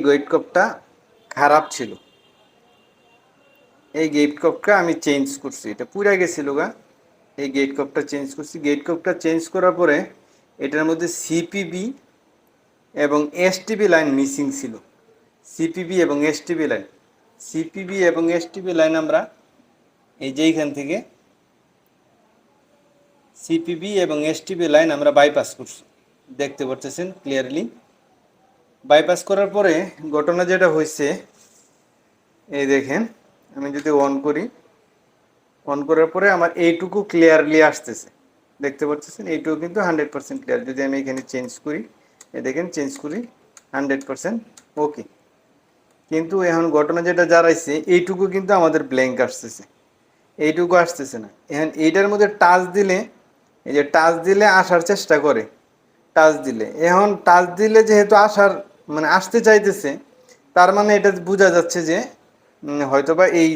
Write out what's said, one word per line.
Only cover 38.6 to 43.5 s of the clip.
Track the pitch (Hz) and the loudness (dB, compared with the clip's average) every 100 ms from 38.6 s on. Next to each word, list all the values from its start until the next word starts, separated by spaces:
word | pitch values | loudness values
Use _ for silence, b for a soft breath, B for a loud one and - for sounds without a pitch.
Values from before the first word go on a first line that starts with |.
দেখতে | 139 135 147 | -8 -4 -4
পারতেছেন, | 147 - - 190 | -6 -10 -14 -8
এইটুকু | 156 156 156 | -6 -4 -6
কিন্তু | 170 196 180 | -6 -4 -2
হান্ড্রেড | 160 147 | -2 -4
পার্সেন্ট | 143 - 135 | -8 -12 -12
ক্লিয়ার। | - 123 123 | -6 -6 -6
যদি | 131 135 | -6 -4
আমি | 139 | -4
এখানে | 135 131 131 | -6 -10 -8
চেঞ্জ | 131 127 - | -10 -10 -12
করি, | 151 156 233 b b b _ 127 | -10 -10 -12 b b b _ -10
এই | 127 | -8
দেখেন, | 135 180 160 | -6 -6 -6
চেঞ্জ | 139 139 | -8 -8
করি, | 147 185 240 _ _ | -10 -10 -12 _ _